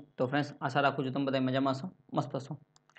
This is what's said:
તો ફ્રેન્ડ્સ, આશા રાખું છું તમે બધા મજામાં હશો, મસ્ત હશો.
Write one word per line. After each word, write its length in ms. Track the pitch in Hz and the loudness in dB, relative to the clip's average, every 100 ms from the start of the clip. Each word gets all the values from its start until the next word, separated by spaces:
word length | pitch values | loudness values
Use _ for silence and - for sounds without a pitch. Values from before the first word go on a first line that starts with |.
| - - | -8 -4
તો 80 | 127 | 0
ફ્રેન્ડ્સ, 260 | 143 - - | 0 -2 -4
આશા 180 | 143 147 | -2 4
રાખું 260 | 143 131 131 | 4 2 -2
છું 80 | |
તમે 120 | 139 135 | 0 0
બધા 140 | 135 | 2
મજામાં 340 | 131 131 135 | 2 2 2
હશો, 180 | 131 185 - - | 0 -6 -12 -6
મસ્ત 220 | 160 135 131 | -4 -2 -4
હશો. 220 | 127 151 - _ _ | -8 -12 -14 _ _